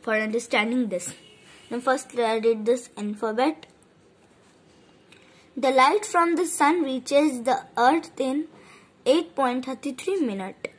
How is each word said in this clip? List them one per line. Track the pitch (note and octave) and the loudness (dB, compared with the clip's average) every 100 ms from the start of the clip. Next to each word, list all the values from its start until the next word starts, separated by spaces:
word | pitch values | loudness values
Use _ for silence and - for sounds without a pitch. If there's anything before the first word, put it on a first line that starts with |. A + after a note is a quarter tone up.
for | - G#3+ | -2 -2
understanding | A3 A3+ A#3 A#3+ A3 B3 A#3 | -2 -4 -2 0 0 0 -2
this. | F3+ - - - - - - - | -4 -10 -16 -20 -20 -20 -20 -10
Now | A#3+ | -6
first | B3 C4 - A#3+ | 0 -2 -2 -2
I | A3+ A3+ | 0 2
read | A3+ A3 G#3+ | 0 0 0
this | B3 - - | -2 -2 -10
alphabet. | G#3 G#3 A3+ A3 C4+ D#4 - _ _ _ _ _ _ _ _ _ _ _ _ _ _ - _ _ _ - | -8 -4 -4 0 0 0 -14 _ _ _ _ _ _ _ _ _ _ _ _ _ _ -20 _ _ _ -2
The | C4 | 2
light | C4 C4 G4 | 4 4 4
from | G#4 F4 E4+ E4 | 0 2 2 2
the | E4+ | 0
sun | - C#4+ F4 | 2 2 2
reaches | C#4 C4 B3 C#4+ D4+ B3 | 0 -2 2 4 4 0
the | A#3 A#3+ - - | -2 -2 -4 2
earth | A#3+ E4 D#4+ - | 4 4 -2 -6
in | C4+ C#4 D#4+ - - - _ _ - | -4 -2 -6 -14 -20 -20 _ _ 2
eight | D4 E4 | 2 2
point | - C4+ B3 C4 | -2 -2 -2 -6
thirty-three | C4 C#4+ C4 - G4 | -10 -10 -8 -4 -2
minute. | C4+ G3 F#3+ - - | -2 -4 -10 -12 -16